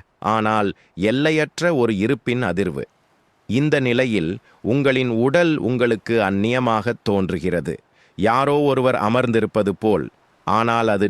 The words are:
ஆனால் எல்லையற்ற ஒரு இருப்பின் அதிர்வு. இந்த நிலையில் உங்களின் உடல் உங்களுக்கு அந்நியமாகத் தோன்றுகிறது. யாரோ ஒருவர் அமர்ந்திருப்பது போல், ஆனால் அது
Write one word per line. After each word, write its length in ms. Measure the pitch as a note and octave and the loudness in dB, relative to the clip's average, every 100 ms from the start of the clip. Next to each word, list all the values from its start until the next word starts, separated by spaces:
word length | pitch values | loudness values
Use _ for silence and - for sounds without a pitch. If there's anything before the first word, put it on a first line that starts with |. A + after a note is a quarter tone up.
| - _ G2+ | -8 _ -2
ஆனால் 440 | A2 G#2+ A2 G2+ - _ - | 0 0 0 -2 -6 _ -4
எல்லையற்ற 720 | G2+ C3 D#3 D#3 D3+ - F3 D3 | -2 0 0 0 -2 -2 -2 0
ஒரு 180 | A2+ G2 | 0 0
இருப்பின் 460 | A2 C3+ - B2 | 0 -2 -2 -2
அதிர்வு. 400 | G#2+ F2+ F#2 C2+ - _ _ _ _ _ - | -2 -2 -2 -4 -10 _ _ _ _ _ -4
இந்த 260 | A#2 D3+ D3 | 0 2 2
நிலையில் 520 | B2+ A#2+ C3 G#2 D#2+ G2+ _ _ G2 | 2 0 0 0 -2 -6 _ _ -2
உங்களின் 460 | C#3 C#3 C3 B2+ A2+ | 0 2 0 0 0
உடல் 340 | C3 E3+ E3+ D3+ | 2 2 2 0
உங்களுக்கு 560 | A2 B2 A#2+ A2 - A#2 | -2 0 0 0 0 0
அந்நியமாகத் 840 | G2 G2 A2 B2+ B2 A2 A#2 A#2 | 2 0 0 0 0 0 -2 -4
தோன்றுகிறது. 680 | - G2+ F2+ F2+ F2 E2+ C#2 - _ _ _ - | -2 0 0 -2 -2 -2 -4 -10 _ _ _ -2
யாரோ 380 | G#2 B2 C#3 D3 | 0 2 2 2
ஒருவர் 340 | C#3+ C3 B2+ F#2 | 2 2 2 0
அமர்ந்திருப்பது 720 | G#2 B2 B2 A2+ G#2 A2 G2+ F2+ | 0 0 2 0 0 0 -2 0
போல், 300 | G#2+ F#2 A#1 _ _ _ - | 0 0 -2 _ _ _ -2
ஆனால் 420 | G#2 A#2 A#2 A2+ | 0 0 0 0
அது 180 | G2+ G2+ | 2 0